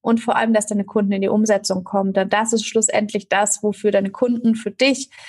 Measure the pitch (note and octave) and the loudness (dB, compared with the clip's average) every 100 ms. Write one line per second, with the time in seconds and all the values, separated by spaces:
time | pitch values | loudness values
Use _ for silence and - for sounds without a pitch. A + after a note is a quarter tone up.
0 | - A3+ A#3 - A3+ G#3+ - G#3 G3 A3 | 2 0 2 0 2 0 0 -4 -2 0
1 | G3+ G3 G3 G#3+ G#3+ G3+ G#3 F#3 F3+ G3+ | 0 0 0 2 2 0 0 -6 -2 -2
2 | G3 G3 F#3+ G#3 A#3 A#3 G#3+ A3 A3 - | 0 0 0 0 0 -2 0 0 0 0
3 | G#3 G3+ - F#3+ G#3 - G#3 G3+ G#3 G3+ | -2 -6 -2 0 0 0 -2 0 0 0
4 | G3 - B3 A#3+ A#3 A3 G#3 - C4+ C4+ | -2 -2 0 2 2 0 -4 0 2 2
5 | - - | -4 -16